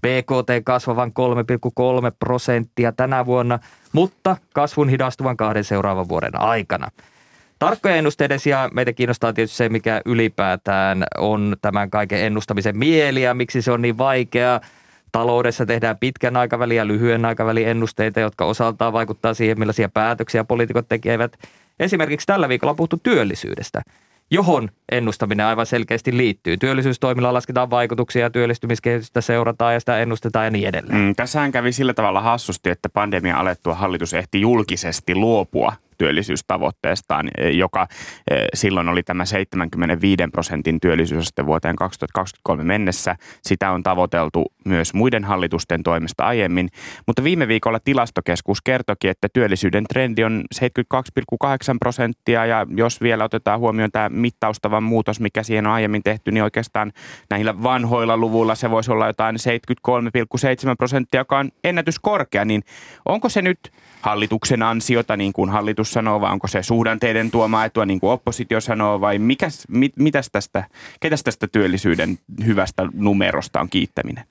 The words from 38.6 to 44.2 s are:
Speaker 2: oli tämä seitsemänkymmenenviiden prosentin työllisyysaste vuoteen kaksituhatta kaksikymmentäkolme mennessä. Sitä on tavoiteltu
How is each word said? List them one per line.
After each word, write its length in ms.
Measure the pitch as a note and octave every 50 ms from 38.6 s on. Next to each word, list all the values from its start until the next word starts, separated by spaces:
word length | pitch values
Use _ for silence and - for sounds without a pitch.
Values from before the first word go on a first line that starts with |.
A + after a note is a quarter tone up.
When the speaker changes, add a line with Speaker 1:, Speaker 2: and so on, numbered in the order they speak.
| - G2+ F#2+ F#2 E2+ E2+
Speaker 2:
oli 140 | F2 F2 F2
tämä 220 | - F2+ F2+ F2+
seitsemänkymmenenviiden 1080 | F2+ G2+ G2 G2 - - F#2+ F2+ E2+ - F2 F2 E2 F2+ E2+ F2+ G2 G2 F2 F2 D#2+ -
prosentin 480 | - E2+ - E2+ D#2 D2 E2 E2 D#2+
työllisyysaste 680 | - F2+ E2 E2 E2 E2 C#2+ D#2+ E2 - - - C#2
vuoteen 300 | C#2+ D#2 D#2+ - E2 E2+
kaksituhatta 360 | - - F#2+ - - - D2+ -
kaksikymmentäkolme 500 | - F#2 F#2+ - _ _ - E2+ D2 D#2
mennessä. 520 | E2 G2 G#2 G#2 F#2+ - - - F#2 F2+ F2+ - - - _ _
Sitä 280 | - G2 F2 G2 F#2+
on 120 | F#2 F2 D#2
tavoiteltu 680 | F#2+ F#2 F2+ F2+ E2+ - F2